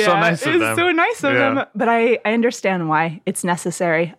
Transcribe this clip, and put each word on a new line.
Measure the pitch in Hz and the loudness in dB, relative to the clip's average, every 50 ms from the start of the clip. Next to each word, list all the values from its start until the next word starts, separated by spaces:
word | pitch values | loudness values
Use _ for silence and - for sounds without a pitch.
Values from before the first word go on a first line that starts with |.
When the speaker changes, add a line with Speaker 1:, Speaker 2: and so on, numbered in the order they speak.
| 214 214 175 | 2 2 2
Speaker 1:
yeah, | - | 4
Speaker 2:
nice | - 170 170 - 262 | 2 2 0 0 0
of | 302 320 | 0 0
Speaker 1:
it's | 349 - | 2 2
Speaker 2:
them. | - - | 2 0
Speaker 1:
so | 339 339 359 349 | 0 0 2 2
nice | 320 349 440 466 - - | 2 0 0 -2 -2 -2
of | 277 269 | 0 2
Speaker 2:
Yeah. | 247 247 269 277 | 2 2 2 0
Speaker 1:
them. | 277 240 - - | -2 -4 -4 -4
But | 208 254 214 | -2 0 2
I, | 233 233 226 254 226 - - | 2 2 2 2 0 0 0
I | 208 220 | -2 0
understand | 233 233 240 - - - 196 190 180 165 160 | 0 0 0 -2 -2 -2 -2 -2 -2 -2 0
why | 156 151 160 170 156 - - | 0 0 0 -2 -4 -6 -8
it's | - 151 - - | -8 -6 -4 -2
necessary. | 180 175 160 - 180 165 - 185 170 160 160 170 160 - | -2 -2 -2 -4 -6 -4 -2 -2 0 0 0 0 -2 -4